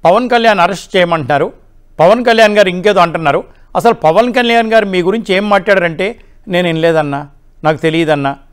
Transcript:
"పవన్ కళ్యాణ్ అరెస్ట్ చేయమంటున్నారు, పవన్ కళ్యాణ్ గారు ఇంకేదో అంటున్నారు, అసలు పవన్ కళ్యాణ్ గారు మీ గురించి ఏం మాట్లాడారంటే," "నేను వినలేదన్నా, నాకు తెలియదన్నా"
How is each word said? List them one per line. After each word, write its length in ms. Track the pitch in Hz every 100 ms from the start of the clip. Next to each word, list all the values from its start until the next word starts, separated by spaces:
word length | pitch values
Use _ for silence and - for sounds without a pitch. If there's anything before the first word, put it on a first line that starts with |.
"పవన్ 260 | 165 202 247
కళ్యాణ్ 280 | 240 226 202
అరెస్ట్ 380 | 175 190 - 190
చేయమంటున్నారు, 560 | 175 165 127 143 185 - _ _ _ -
పవన్ 240 | 165 233
కళ్యాణ్ 320 | 247 226 214 208
గారు 120 | 190
ఇంకేదో 320 | 180 202 196
అంటున్నారు, 440 | 170 165 156 151 - - - 180
అసలు 160 | 208
పవన్ 420 | 233 156 170 247
కళ్యాణ్ 380 | 247 240 233 220
గారు 140 | 220 208
మీ 160 | 180
గురించి 320 | 175 220 214
ఏం 140 | 185 208
మాట్లాడారంటే," 680 | 202 202 196 175 160 190 240 - - -
"నేను 180 | 175 175
వినలేదన్నా, 600 | 160 165 160 147 139 143 _ _ _
నాకు 120 | 151 151
తెలియదన్నా" 600 | 165 160 156 147 139 143 _